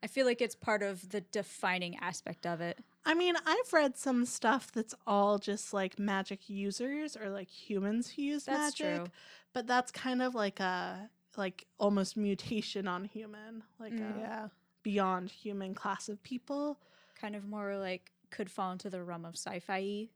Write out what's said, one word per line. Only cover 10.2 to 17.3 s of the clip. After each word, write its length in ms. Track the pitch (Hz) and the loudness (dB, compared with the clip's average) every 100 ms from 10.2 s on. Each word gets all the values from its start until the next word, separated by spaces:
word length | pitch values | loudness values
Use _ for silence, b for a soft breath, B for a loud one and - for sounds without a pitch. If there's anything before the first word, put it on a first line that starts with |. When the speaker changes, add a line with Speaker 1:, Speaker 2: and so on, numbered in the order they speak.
Speaker 2:
of 140 | 254 247 | 2 2
like 240 | 202 - | 0 2
a, 480 | 190 185 180 185 214 _ _ - | 0 0 -2 -6 -12 _ _ -4
like, 300 | 190 185 - _ | -4 -4 -18 _
almost 360 | 202 202 185 - | 4 4 2 2
mutation 720 | 208 196 - 220 208 208 196 | 0 0 0 -2 -2 -4 -2
on 160 | 180 196 | -2 -4
human, 580 | 214 214 208 214 226 220 _ | -10 -12 -14 -14 -14 -16 _
like, 140 | 226 | -8
Speaker 1:
Mm. 220 | 226 214 208 | -6 -4 -4
Speaker 2:
a 40 | |
Speaker 3:
Yeah. 280 | 220 220 214 _ _ _ | -6 -6 -8 _ _ _
Speaker 2:
beyond 480 | - 202 190 185 180 | -2 2 4 2 -2
human 420 | - 214 202 190 190 | -10 -8 -6 -6 -4
class 320 | 214 196 - | -4 -4 -6
of 140 | 208 | -10
people. 560 | - 254 - 285 294 294 b b b - | -8 -10 -6 -4 -2 -4 b b b -12
Speaker 1:
Kind 200 | 214 | -8